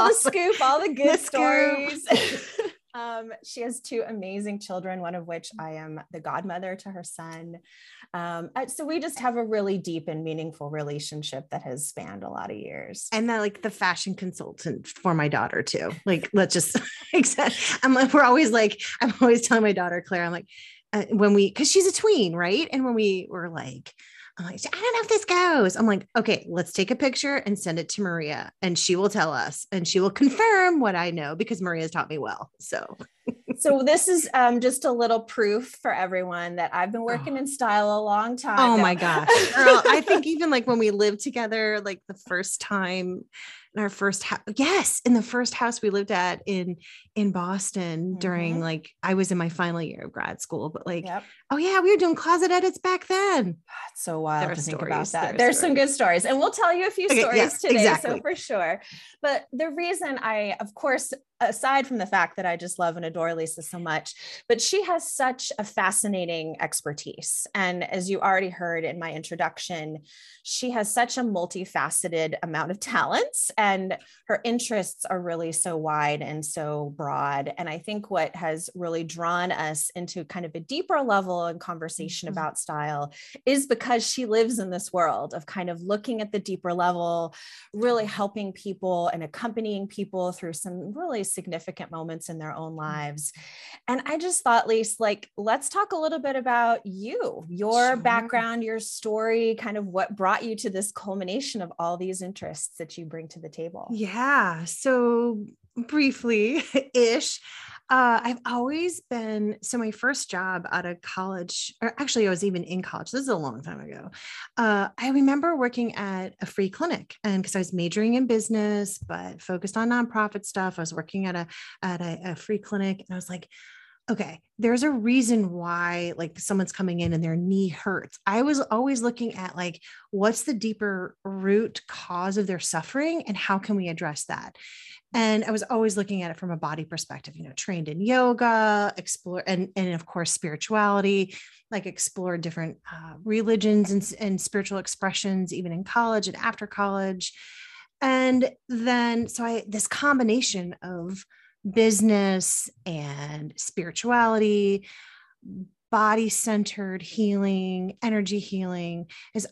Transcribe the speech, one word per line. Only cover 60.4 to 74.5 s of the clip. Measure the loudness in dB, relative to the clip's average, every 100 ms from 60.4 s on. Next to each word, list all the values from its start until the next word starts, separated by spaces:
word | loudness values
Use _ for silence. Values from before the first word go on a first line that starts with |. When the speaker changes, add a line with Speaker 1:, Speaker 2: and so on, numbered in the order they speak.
| -2 -4
Speaker 2:
of | -8
course, | -4 0 0 -2 -10 _ -2
aside | 0 2 2 2 0
from | -4
the | 2
fact | 2 2 0
that | -2
I | -2
just | -6 -2
love | -2 -2
and |
adore | -6 -2 -2
Lisa | -2 -6 -8
so | -10 -8
much, | -4 -4 -6 -16 -16 -10 0
but | 2
she | 2 0
has | 2 -2 -2
such | -2 -2 -2 -8 -6
a |
fascinating | -4 0 2 2 0 -2 -2 -4 -6 -6
expertise. | -4 -4 -6 -8 -10 -10 -6 -6 -4
And | -2 -2 -2
as | -4 -4 -2
you | 0
already | 2 2 0
heard | -4 -4 -2
in | -2 -6
my | -8
introduction, | -8 -8 -4 -4 -4 -8 -8 -8 -10 -14 -20 -20 -18
she | -8 -6 -2
has | -2 0
such | 0 0 0
a |
multifaceted | -2 -2 -2 -6 -4 -2 0 0 0 -2 -2 -2
amount | -4 -4 -4
of | -6
talents, | -2 0 2 0 0 -2 -2 2
and | 4 2 -2 -6 -10 -14 -4
her | -2
interests | 0